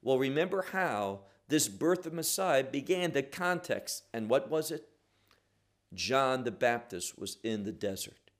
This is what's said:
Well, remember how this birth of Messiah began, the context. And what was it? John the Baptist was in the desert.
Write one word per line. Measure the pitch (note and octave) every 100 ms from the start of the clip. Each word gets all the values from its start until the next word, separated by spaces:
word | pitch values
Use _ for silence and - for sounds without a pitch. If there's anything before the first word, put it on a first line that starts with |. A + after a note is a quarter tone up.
Well, | A2+ C3
remember | C3+ C#3 F3+ G3 F3+
how | F#3+ F3+ G#2+ G2 G2 - _ _
this | D3+ C#3
birth | G2 D3+ F3+ E3
of |
Messiah | E3 D#3+ - F#3+ C#3
began, | C3+ C#3 C3+ F#3 F3
the | C#3
context. | C#3 - F3+ F3+ - G#2 - - _
And | A#2 G#2+
what | C3 C#3+
was | D#3 D#3
it? | D#3 - _ _ _ _ _ _ _ _ _ _
John | F#2 F#2 C3 C3+ B2+
the | A2+
Baptist | G2 B2 A#2 A#2 F2 - -
was | G2+ -
in | A2 A2
the | G2+
desert. | - G2+ F#2+ - - _